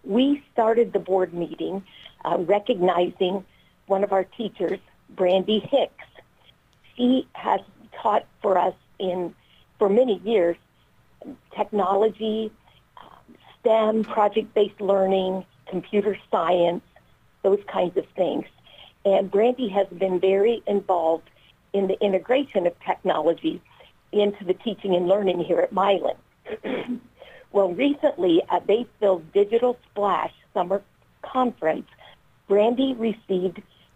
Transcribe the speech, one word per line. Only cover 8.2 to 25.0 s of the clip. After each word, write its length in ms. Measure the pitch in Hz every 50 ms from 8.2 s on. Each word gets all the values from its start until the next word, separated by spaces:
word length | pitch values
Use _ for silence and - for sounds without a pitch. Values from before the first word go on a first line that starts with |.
| - - _ _ -
for 160 | 202 190 185
us 160 | 170 185 180 - _ _ _ _
in, 340 | 202 185 175 185 175 170 - _ _ _ _ _ _ _ _ _
for 100 | 214 196
many 300 | 196 233 262 254 202 175
years, 360 | 175 202 233 202 170 170 170 - _ _ _ _ _ _ _ _ _ _ _ _ - - - - _ _ -
technology, 960 | - 208 - - 208 190 180 196 196 214 226 196 - 220 220 214 220 220 214 - _ _ _ _ _ _ _ _ -
um, 380 | - - - - _ _ - - _ - - _
stem, 440 | _ 233 220 226 220 214 220 220 214
project-based 760 | - - - 208 208 208 226 208 - - 214 208 202 - -
learning, 640 | 208 190 196 196 190 190 190 190 185 185 185 190 185 _ _ _ _ -
computer 480 | - 180 - - - 208 202 214 190 - - _
science, 540 | - 196 170 165 185 185 170 170 175 180 - _ _ - _ _ _ _ _ _ _ _
those 180 | - 196 196 202 -
kinds 320 | - - 190 185 175 175 190
of 80 | - - _
things. 300 | - 185 165 - - 165 - _ _ _ - - - - - _ _ _
And 280 | 202 196 185 202 185
Brandy 380 | - 196 220 240 254 254 254 202
has 180 | 185 202 196 196
been 320 | 180 170 190 190 185 180
very 420 | 180 190 190 196 202 226 240 220 - -
involved 600 | 202 202 190 - 185 170 165 160 165 160 - - _ _ _ _ _ _ _ _ -
in 140 | 196 196 190
the 120 | - - 214
integration 640 | 202 190 185 - - 247 269 285 - - 202 175 175
of 120 | 170 _
technology 760 | - 190 - - _ 190 165 170 151 160 170 - - 160 - 180 - _ _ _ - - _ _ _ _
into 340 | - 208 208 208 202 - 196
the 80 | 175 185
teaching 420 | - - 233 202 - - 196 185
and 120 | 175